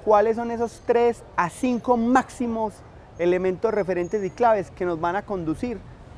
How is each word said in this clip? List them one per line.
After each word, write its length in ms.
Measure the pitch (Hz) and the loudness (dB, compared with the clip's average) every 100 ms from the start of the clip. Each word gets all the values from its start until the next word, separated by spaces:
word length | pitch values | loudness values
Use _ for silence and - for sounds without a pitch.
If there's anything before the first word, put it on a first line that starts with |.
cuáles 300 | 214 208 220 | 4 4 4
son 160 | 220 233 | 0 -4
esos 320 | 233 233 - | -4 -4 -4
tres 380 | - 240 240 233 - - | 0 2 2 0 -6 -4
a 120 | 170 | -4
cinco 480 | - 247 240 - 247 | -2 -2 0 2 2
máximos 760 | 233 262 - - 240 226 220 - - - - - | 4 2 2 -4 -4 -2 -4 -6 -20 -20 -14 -2
elementos 520 | 175 180 185 180 226 | 0 2 0 0 -2
referentes 520 | 208 175 180 170 214 | 0 0 -2 -2 -2
y 60 | 190 | -4
claves 420 | - 240 214 170 | 0 2 2 -2
que 120 | - | -4
nos 160 | 180 165 | -4 -2
van 140 | 170 | -2
a 80 | 196 | -4
conducir 560 | 208 196 160 151 247 196 - - - | -6 -6 -4 -4 -6 -8 -12 -20 -14